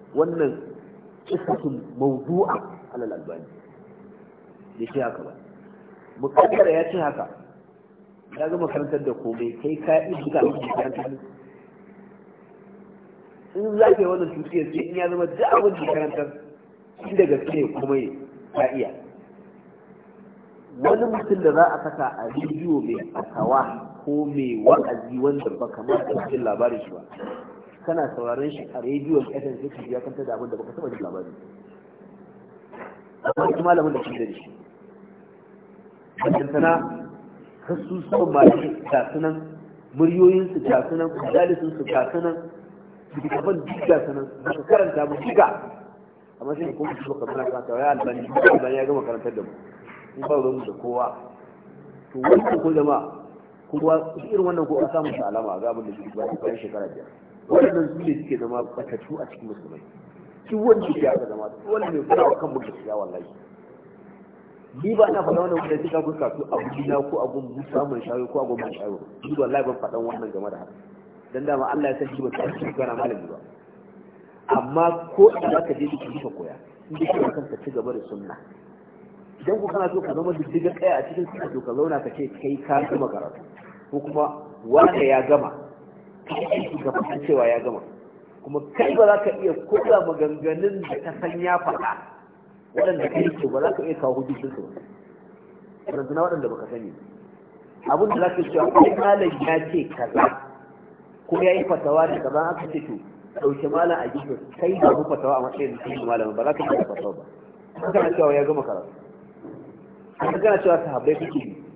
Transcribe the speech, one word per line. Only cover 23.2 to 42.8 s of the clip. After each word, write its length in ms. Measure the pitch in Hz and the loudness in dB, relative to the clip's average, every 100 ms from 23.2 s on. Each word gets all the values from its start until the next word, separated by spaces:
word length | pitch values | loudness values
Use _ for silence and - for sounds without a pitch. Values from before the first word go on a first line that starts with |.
| - - 110 135 127 - - - - | -8 -2 2 4 2 -4 -14 -12 -4
ko 180 | 147 151 | -2 -2
mai 380 | 143 127 113 | -2 -2 2
wa'azi 560 | 107 135 - 117 107 123 | 6 6 4 -6 -8 -2
wanda 300 | 139 143 - - | 0 0 -4 -6
ba 80 | 117 | -8
ka 140 | - | -6
ma 120 | 113 139 | -2 0
taɓa 320 | - - - | 0 -4 -4
jin 140 | 131 | -4
labarin 360 | 117 104 120 113 | -2 0 0 -2
shi 100 | 95 | -8
ba, 100 | 90 - - - - - - - - - | -14 -16 -14 -12 -12 -16 -20 -20 -12 -6
kana 220 | 165 139 - | -4 -4 -4
sauraron 340 | 117 120 147 | -4 -4 -4
shi 180 | 143 - | -8 -12
a 60 | 131 | -10
rediyon 480 | 120 143 143 151 127 135 | -4 -4 0 2 2 -4
F 80 | |
M 140 | 135 123 | -8 -8
sai 80 | 139 | -10
ka 120 | 131 | -12
ji 60 | 117 | -8
ya 80 | 123 | -8
kanta 240 | 127 131 | -8 -10
da 100 | 135 113 | -8 -8
abin 120 | 120 | -8
da 60 | 113 | -10
ba 80 | |
ka 80 | 110 | -10
taɓa 180 | 120 151 | -10 -10
jin 120 | 110 | -8
labari. 280 | 95 92 87 - - - - - - - 50 50 - - - - - - - - - - - - | -10 -10 -12 -16 -20 -20 -20 -20 -20 -20 -20 -20 -20 -20 -20 -20 -20 -18 -18 -18 -20 -6 -2 0
Amma 220 | - - | 0 2
shi 40 | |
malamin 300 | 170 170 151 | 4 4 4
da 100 | 139 | 0
shi 140 | - - | -4 -6
da 80 | 110 | -8
shi. 200 | 95 - - - - - - - - - - - - - - - - - - | -8 -18 -20 -20 -20 -20 -20 -20 -20 -20 -20 -20 -20 -20 -20 -20 -20 -20 -6
Bantantana, 480 | - - 139 147 165 165 - - - - - - - - - | 0 0 0 0 2 2 0 -8 -12 -16 -20 -20 -20 -14 -8
kasusuwan 640 | 165 - 185 - - - | -8 -6 -8 -2 0 4
malamai 500 | 143 143 - - - - | 8 10 8 4 -6 -2
ga 200 | 139 123 | 0 0
su 80 | 156 | -2
nan, 380 | 156 156 - - - - - 131 | -2 -4 -8 -16 -20 -20 -10 2
muryoyinsu 640 | 165 175 180 185 185 - | 4 8 8 8 4 -2
ga 240 | - - - | 2 2 2
su 80 | 165 | -2
nan, 160 | 165 165 | -4 -4
majalisinsu 680 | 170 - 175 175 160 156 | 0 4 4 2 -2 -6
ga 260 | 135 131 127 | -2 0 0
su 80 | 170 | 0
nan, 280 | 170 165 - - - - | -2 -4 -8 -16 -20 -20